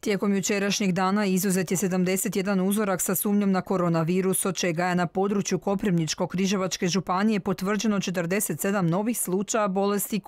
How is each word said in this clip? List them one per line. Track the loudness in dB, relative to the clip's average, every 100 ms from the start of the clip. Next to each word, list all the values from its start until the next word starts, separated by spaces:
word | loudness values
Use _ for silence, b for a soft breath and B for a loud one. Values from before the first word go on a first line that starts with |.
| -2
Tijekom | 0 2
jučerašnjeg | 0 0 0 0 0 0
dana | 2 2 2 2
izuzet | 2 2 0 0
je | 0
sedamdeset | 0 0 0 0 -2 -2
jedan | 0 0
uzorak | 2 0 0 -2
sa | -2
sumnjom | -2 2 2 2
na | 0
koronavirus, | 0 0 2 2 2 2 2 0 -2
od | -2
čega | -2 0 0
je |
na | 0 0
području | 0 0 0 0 -2
Koprivničko-križevačke | 0 -2 2 0 0 -2 -4 0 0 0 -2 -2 0
županije | 0 0 0 2 0
potvrđeno | 0 -2 -2 0 0 0
četrdeset | -2 -2 0 -2 -2 -2
sedam | 0 0 2
novih | 2 0 -2
slučaja | -2 -2 0 0 0
bolesti | 2 2 0 -2 -4